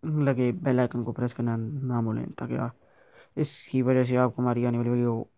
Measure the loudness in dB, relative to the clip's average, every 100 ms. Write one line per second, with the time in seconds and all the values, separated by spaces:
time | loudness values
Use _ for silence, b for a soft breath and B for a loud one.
0 | -2 0 2 2 2 0 2 2 2 0
1 | -6 -4 -4 -2 -2 -2 -4 -6 -2 -2
2 | 0 -2 -6 -8 -6 -4 -6 -8 b b
3 | b b b -4 -4 -6 -4 0 4 4
4 | 4 4 2 2 0 2 0 0 0 2
5 | 2 0 -6